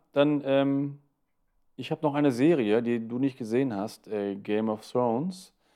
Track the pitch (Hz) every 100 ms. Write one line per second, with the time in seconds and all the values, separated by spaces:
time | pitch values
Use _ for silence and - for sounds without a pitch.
0 | _ 139 147 147 135 135 139 139 143 143
1 | _ _ _ _ _ _ _ - 127 160
2 | 151 143 147 120 147 160 104 110 117 120
3 | 113 123 139 127 110 120 135 101 107 -
4 | - 104 101 98 104 107 110 107 - 123
5 | 123 117 180 185 - _ _